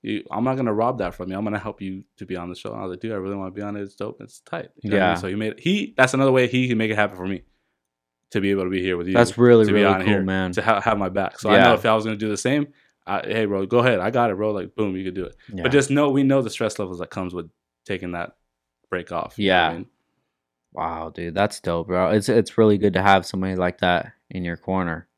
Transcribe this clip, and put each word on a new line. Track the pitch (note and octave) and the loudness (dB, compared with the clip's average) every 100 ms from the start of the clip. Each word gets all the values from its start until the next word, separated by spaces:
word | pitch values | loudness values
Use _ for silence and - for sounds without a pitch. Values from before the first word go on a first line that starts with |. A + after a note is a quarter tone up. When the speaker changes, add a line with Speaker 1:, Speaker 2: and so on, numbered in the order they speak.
Speaker 1:
You, | G#2+ G#2 - | -6 -8 -8
I'm | F#2 B2 | -4 -4
not | C3 | -2
gonna | B2 | -2
rob | G#2+ A#2 B2 | 0 -2 -2
that | F#2 - | -6 -6
from | F2+ | -10
you. | F#2+ | -6
I'm | |
gonna | G#2+ G#2 | -6 -6
help | G#2+ G2+ | -8 -10
you | G2 F#2+ - _ | -10 -12 -16 _
to | F2+ | -12
be | F2+ | -10
on | F2 | -10
the | E2+ | -12
show." | G#2+ | -12
And | A2 | -10
I | |
was | G2 | -10
like, | F#2 | -10
"Dude, | A2 | -8
I | G#2+ | -8
really | F#2+ G2+ | -6 -8
wanna | F#2+ | -8
be | G2 | -10
on | G#2 G#2 | -10 -10
it. | |
It's | G2+ _ | -12 _
dope. | G#2 - | -10 -10
It's | G#2+ - | -18 -20
tight." | - E3+ - _ | -12 -12 -12 _
You | G#2 | -2
know | G2+ | 2
what | |
I | F#2 | 2
mean? | E2+ | 2
Speaker 2:
Yeah. | |
Speaker 1:
So | F#2 | -4
he | G2+ | -6
made, | A2 - | -6 -4
he, | - G3+ - - | -2 -2 -2 2
that's | C3 | 2
another | C3+ C3+ | 4 4
way | C3 A#2+ | 4 2
he | B2 B2+ | 0 0
can | A2+ | 0
make | A2 | 0
it | G#2+ | 0
happen | G#2 F#2+ | -2 -2
for | F#2 | -6
me | F#2+ - _ _ _ _ _ _ _ _ | -8 -10 _ _ _ _ _ _ _ _
to | A2 | -2
be | G2 | 0
able | G2 | 0
to | F#2 | 0
be | F#2+ | -2
here | F#2 F2+ | 0 -2
with | F2 | 0
you. | |
Speaker 2:
That's | G2 A#2 - | 2 2 6
really, | A#2+ A#2 G#2+ | 8 8 8
Speaker 1:
to | |
be | G2+ | 4
Speaker 2:
really | G2+ | 4
Speaker 1:
on | F#2+ | 4
Speaker 2:
cool, | F#2+ | 2
Speaker 1:
here, | G2+ | 0
Speaker 2:
man. | F#2+ F#2+ F#2 | 0 -2 -2
Speaker 1:
to | F#2 | -2
ha-, | A2 G#2 | 2 2
have | A2+ G#2 | 2 0
my | F#2+ | -2
back. | F#2+ F#2+ - | -2 -4 -4
So | G#2+ | 2
I | G#2+ | 6
Speaker 2:
Yeah. | F#2+ | 6
Speaker 1:
know | |
if | A2 A#2 | 6 2
I | |
was | A2 A2 | 2 0
gonna | G#2+ | -4
do | G#2+ | -4
the | G#2 | -2
same, | B2 D3 D3 _ _ _ - | 0 0 -2 _ _ _ -6
I, | F#2+ - | -6 -4
"Hey, | A2 G#2+ | -2 0
bro, | G2 G2 | -2 0
go | A#2 | 2
ahead. | B2+ A2+ | 4 2
I | F#2+ | 0
got | B2 A#2+ | 0 0
it, | F#2+ | 0
bro." | G#2+ | -2
Like, | G#2 F2 - | -4 -8 -4
boom, | G#2+ F#2 | -4 -2
you | |
could | F#2 F#2 | -6 -6
do | F2 | -10
it. | - - | -12 -16
Speaker 2:
Yeah. | G2 | -4
Speaker 1:
But | G#2 | 2
just | C#3 C#3 | 2 2
know, | C#3+ D3 | 0 2
we | C3+ | 2
know | C3+ C#3 | 2 2
the | A#2 | 0
stress | - A2+ - | -4 -4 -4
levels | G2 F2+ | -8 -8
that | F2 | -10
comes | - F#2 | -8 -6
with | F2 E2 _ _ _ | -8 -12 _ _ _
taking | _ F#2+ F2+ | _ -8 -6
that | F2 - _ _ _ _ _ _ | -8 -10 _ _ _ _ _ _
break | F2+ E2+ | -8 -6
off. | E2+ - - | -8 -8 -2
You | G2 | 2
know | F#2 | 4
what | |
I | E2 | 2
Speaker 2:
Yeah. | E2 | -2
Speaker 1:
mean? | G2 _ _ _ _ _ _ _ _ | -12 _ _ _ _ _ _ _ _
Speaker 2:
Wow, | - E2+ E2 E2 | -8 -8 -8 -12
dude, | D#2+ E2+ E2 | -10 -8 -2
that's | G2+ - | -2 -2
dope, | - E2+ E2 | -4 -4 -2
bro. | F2+ F2 | 0 2
It's, | G#2+ G2+ | 2 2
it's | A#2 G#2 - | 2 2 4
really | A2 G2+ | 4 6
good | G2+ | 2
to | F#2 | 2
have | G2 G2 F2+ | 4 4 2
somebody | F#2+ F#2+ F#2 | -4 -4 0
like | F2+ F2+ | -2 0
that | F#2 F2 - _ _ | 2 2 -2 _ _
in | F#2+ | -8
your | F2 E2+ | -6 -8
corner. | - F#2+ F2 E2 - | -4 -4 -2 -6 -10